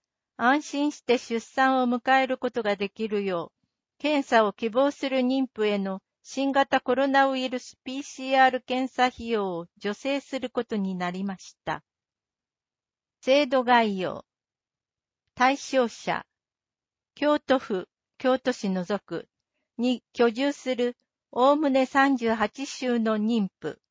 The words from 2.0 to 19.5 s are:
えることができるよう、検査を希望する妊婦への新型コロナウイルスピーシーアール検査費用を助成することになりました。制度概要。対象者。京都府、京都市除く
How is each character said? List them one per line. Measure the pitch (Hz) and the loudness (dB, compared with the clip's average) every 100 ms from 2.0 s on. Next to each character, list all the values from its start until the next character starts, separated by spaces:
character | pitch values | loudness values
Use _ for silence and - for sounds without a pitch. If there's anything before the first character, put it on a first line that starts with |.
| - 262 | 2 2
え | 262 | 2
る | 254 | -2
こ | 254 | -4
と | 240 | -2
が | 214 202 | -2 -2
で | 202 | -4
き | - 220 | -6 -4
る | 202 | -4
よ | 196 180 151 _ | -2 -4 -6 _
う、 | _ _ _ _ | _ _ _ _
検 | 285 302 277 | -2 0 2
査 | 240 214 | 4 4
を | |
希 | - 226 | 0 -4
望 | 220 277 | 0 0
す | - 277 | 0 -2
る | 262 | 0
妊 | 247 269 262 | 0 0 -2
婦 | - 208 | -2 -2
へ | 202 | 0
の | 196 190 _ _ | -4 -8 _ _
新 | - - 277 | -12 -4 0
型 | 277 269 269 | 2 2 0
コ | - 247 | 0 0
ロ | 277 | 2
ナ | 269 269 | 2 2
ウ | 262 | 0
イ | 254 | -4
ル | 247 | -6
ス | - - - | -12 -18 -12
ピ | 262 | -10
ー | |
シ | 285 - 262 | -10 -10 0
ー | 269 | 4
ア | 262 | 4
ー | |
ル | 254 | 2
検 | - 247 262 | -4 -4 -4
査 | - 254 | 0 -2
費 | - 226 | -2 -4
用 | 226 196 170 | -2 -2 -4
を | 170 _ | -8 _
助 | 202 | -8
成 | 214 269 277 | -6 -4 -4
す | - 262 | -4 -8
る | 240 | -6
こ | - 240 | -6 -4
と | 220 | -2
に | 190 185 | -4 -4
な | 180 | -6
り | 180 | -6
ま | 196 185 | -8 -8
し | - - | -14 -14
た。 | - 151 _ _ _ _ _ _ _ _ _ _ _ _ _ _ | -8 -8 _ _ _ _ _ _ _ _ _ _ _ _ _ _
制 | - 277 294 | 2 2 2
度 | 262 | 0
概 | 240 240 220 196 | 4 4 2 -2
要。 | 175 - - _ _ _ _ _ _ _ _ _ _ | -4 -8 -14 _ _ _ _ _ _ _ _ _ _
対 | - 254 277 | 0 0 0
象 | - 262 233 | -2 0 0
者。 | - - 165 - _ _ _ _ _ _ _ _ - | -2 -6 -6 -8 _ _ _ _ _ _ _ _ -2
京 | 294 294 | 0 2
都 | - 262 | 2 0
府、 | - 190 180 _ _ - | 0 -6 -6 _ _ -4
京 | 262 254 | 0 0
都 | 262 | 0
市 | 247 202 | -2 -2
除 | 185 175 208 - | -2 -2 -6 -6
く | 170 - _ _ | -10 -10 _ _